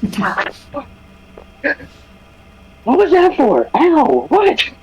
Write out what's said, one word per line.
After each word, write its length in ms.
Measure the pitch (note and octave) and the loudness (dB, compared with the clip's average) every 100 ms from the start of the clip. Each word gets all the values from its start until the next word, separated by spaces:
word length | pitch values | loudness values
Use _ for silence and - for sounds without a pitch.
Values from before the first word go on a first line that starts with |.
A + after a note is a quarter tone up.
<laughs> 840 | G3+ F#3 F#3+ - - - - C#4+ C#4 - - - - - - - - - C#4 - - - - - - - - - | -8 -6 -6 -4 -8 -10 -14 -14 -14 -20 -20 -20 -20 -20 -20 -10 -8 -8 -12 -20 -20 -20 -20 -20 -20 -20 -20 -16
What 160 | - C#4 | -2 0
was 120 | G4 | 2
that 240 | F4+ F4+ F#4 | 4 2 2
for? 320 | C4 F#3 - | 0 0 -2
Ow! 540 | - E4+ D#4+ C4 - - | 0 2 2 2 0 0
What? 340 | F#4 G4+ - - - | 0 2 0 -6 -10